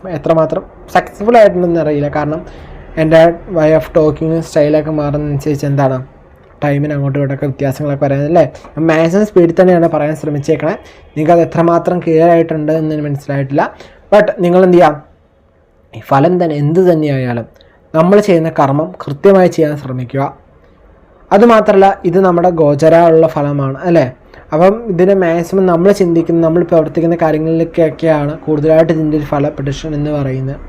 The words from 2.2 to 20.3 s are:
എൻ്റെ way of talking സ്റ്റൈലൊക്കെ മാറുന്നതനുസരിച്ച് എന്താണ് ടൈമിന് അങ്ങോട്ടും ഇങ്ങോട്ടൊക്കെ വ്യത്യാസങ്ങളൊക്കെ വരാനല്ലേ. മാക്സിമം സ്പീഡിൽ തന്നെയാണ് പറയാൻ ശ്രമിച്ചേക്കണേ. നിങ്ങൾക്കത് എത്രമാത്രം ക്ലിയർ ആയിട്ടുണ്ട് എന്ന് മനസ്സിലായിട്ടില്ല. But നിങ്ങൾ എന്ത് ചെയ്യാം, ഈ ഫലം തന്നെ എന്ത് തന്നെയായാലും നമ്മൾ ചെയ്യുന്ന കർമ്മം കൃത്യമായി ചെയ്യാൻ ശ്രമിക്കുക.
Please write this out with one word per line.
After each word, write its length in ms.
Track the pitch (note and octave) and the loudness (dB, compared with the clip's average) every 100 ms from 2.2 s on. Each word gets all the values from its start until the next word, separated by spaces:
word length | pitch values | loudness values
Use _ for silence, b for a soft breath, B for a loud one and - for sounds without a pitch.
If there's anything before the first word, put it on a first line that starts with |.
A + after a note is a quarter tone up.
| D3 D#3+ - B B B B - | -4 -8 -10 B B B B -4
എൻ്റെ 180 | D#3 E3 E3+ E3+ - F3 | 2 4 4 2 -6 -2
way 140 | D#3 D#3+ | 2 0
of 60 | - E3+ | 0 0
talking 360 | D#3 C#3+ D#3+ E3 D#3+ | 0 -2 -4 -4 -2
സ്റ്റൈലൊക്കെ 440 | D#3+ D3 D3+ D3+ D3+ | 0 2 0 -2 -4
മാറുന്നതനുസരിച്ച് 680 | D3 D3 D3 C#3+ D3+ C#3+ C#3+ | -4 -4 -4 -6 -4 -4 -2
എന്താണ് 280 | C#3 C3+ C3 C3 - - - _ - | -2 -2 -2 -10 -20 -20 -20 _ -6
ടൈമിന് 300 | D3 C#3+ D3 C#3+ | -4 -2 -4 -4
അങ്ങോട്ടും 220 | C#3 C#3 | -4 -4
ഇങ്ങോട്ടൊക്കെ 280 | C#3 C#3 C#3+ | -4 -4 -6
വ്യത്യാസങ്ങളൊക്കെ 540 | C3 C#3 B2+ D3+ C#3 C#3+ | -4 -6 -4 -6 -4 -2
വരാനല്ലേ. 400 | C#3 D3 F3 C3+ B B - D#3+ | -2 0 0 0 B B -4 0
മാക്സിമം 360 | D#3 E3 F#3+ G#3 | 2 2 0 2
സ്പീഡിൽ 260 | F#3 E3+ E3 | 2 2 4
തന്നെയാണ് 280 | F#3 F3 E3 D#3 | 4 4 2 0
പറയാൻ 200 | D3 D#3 | -4 -4
ശ്രമിച്ചേക്കണേ. 540 | D#3 D3 C#3 D#3 D3+ A3 B B B D3 | -6 -6 -4 -2 -2 -6 B B B -4
നിങ്ങൾക്കത് 280 | D3+ E3+ E3 | 2 2 2
എത്രമാത്രം 520 | E3+ E3+ E3+ F#3 F3+ E3 | 0 0 0 0 -4 0
ക്ലിയർ 240 | D#3+ E3 E3+ | 2 4 2
ആയിട്ടുണ്ട് 380 | E3 D#3+ D3+ D#3+ | 0 -4 -2 -2
എന്ന് 220 | D#3 D3+ D3 | -2 -6 -6
മനസ്സിലായിട്ടില്ല. 580 | C#3 - C#3+ C3+ C#3+ G3+ B B B _ | -8 -6 -6 -4 -2 -4 B B B _
But 160 | G#3 G#3 - F3 | 2 2 0 0
നിങ്ങൾ 180 | F3+ F#3 | 2 4
എന്ത് 100 | F3 | 4
ചെയ്യാം, 180 | D#3+ D3 - _ _ _ _ _ _ _ _ A2 | 4 0 -14 _ _ _ _ _ _ _ _ -20
ഈ 40 | - | -2
ഫലം 240 | C3+ D#3+ F3+ | 0 2 0
തന്നെ 140 | E3+ D3 | -2 -2
എന്ത് 180 | D3 E3+ F3+ | 0 2 2
തന്നെയായാലും 580 | D#3+ D3+ C3+ B2+ A#2+ A2+ _ b b _ - | 0 -2 -4 -4 -6 -10 _ b b _ 0
നമ്മൾ 200 | F3 G3+ G3+ | 2 2 2
ചെയ്യുന്ന 200 | E3+ D#3+ D#3+ | 0 0 -2
കർമ്മം 280 | C#3 C#3+ D#3+ - | 0 0 -4 -10
കൃത്യമായി 480 | - C#3 G3 F#3+ F3+ F3 | -12 0 2 4 2 0
ചെയ്യാൻ 180 | D3+ D3 | -4 -4
ശ്രമിക്കുക. 400 | C3 B2+ B2 C3+ C#3 | -10 -10 -6 -6 -6